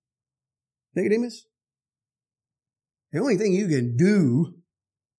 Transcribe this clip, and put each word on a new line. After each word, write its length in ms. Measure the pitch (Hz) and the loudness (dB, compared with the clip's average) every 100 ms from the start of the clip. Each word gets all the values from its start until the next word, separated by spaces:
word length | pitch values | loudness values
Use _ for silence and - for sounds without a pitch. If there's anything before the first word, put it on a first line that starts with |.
| _ _ _ _ _ _ _ _ _ - | _ _ _ _ _ _ _ _ _ -6
"Nicodemus, 500 | 208 214 240 - _ _ _ _ _ _ _ _ _ _ _ _ _ _ _ _ _ | -2 -2 -2 -10 _ _ _ _ _ _ _ _ _ _ _ _ _ _ _ _ _
the 60 | 147 | -4
only 180 | 269 185 | 0 0
thing 160 | 214 | 0
you 160 | 185 208 | 0 0
can 260 | 143 120 117 | -2 -2 2
do 600 | 180 208 147 123 165 - _ _ _ _ _ | 2 4 2 2 -2 -6 _ _ _ _ _